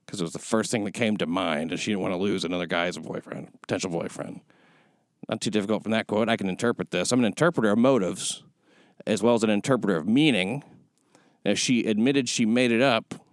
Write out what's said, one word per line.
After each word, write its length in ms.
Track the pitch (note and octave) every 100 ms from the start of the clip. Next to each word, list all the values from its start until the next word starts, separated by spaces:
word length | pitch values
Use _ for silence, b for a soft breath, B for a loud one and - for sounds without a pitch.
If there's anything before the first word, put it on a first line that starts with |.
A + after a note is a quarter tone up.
| -
'cause 160 | G2+
it 20 |
was 100 | E2+
the 60 | -
first 320 | - A2 G#2
thing 140 | A#2 G2+
that 80 |
came 240 | - A2+ G2+
to 80 | E2
mind, 460 | F2 F2 D2+ E2
and 80 | E2+
she 120 | -
didn't 100 | G2+
wanna 140 | F#2 F2+
lose 280 | G2+ F#2+ E2
another 200 | F2+ E2+
guy 220 | F2 F2
as 80 | E2
a 60 |
boyfriend, 480 | D#2+ - - - - -
potential 280 | - G2 F#2+
boyfriend. 500 | E3 - - - - b b b b b b b _ -
Not 140 | A2
too 80 | -
difficult 340 | G#2 G2+ G2+
from 80 | G#2
that 160 | A2 G2+
quote. 220 | G#2 A2+
I 80 | A2+
can 100 | G2
interpret 440 | F2+ A#2+ A#2 F2
this. 200 | F2+ F2
I'm 80 | B2
an 60 | A2+
interpreter 460 | - D#3+ E3 A2
of 60 | G#2+
motives, 680 | B2+ C3 F2+ F#2+ - - - b b b b b -
as 160 | F2+
well 120 | A2+ A#2
as 80 |
an 60 | A2
interpreter 480 | G2+ - B2+ G2+ E2+
of 100 | E2
meaning. 560 | B2 D#3 G#2+ F#2 C#3 - - _ _ b b b b
Now, 120 | G2 G2
she 300 | - A#2+ -
admitted 440 | G#2+ A#2+ C#3 B2
she 160 | - A2
made 260 | A#2+ B2+
it 100 | A2+
up 340 | C3+ A#2 - - _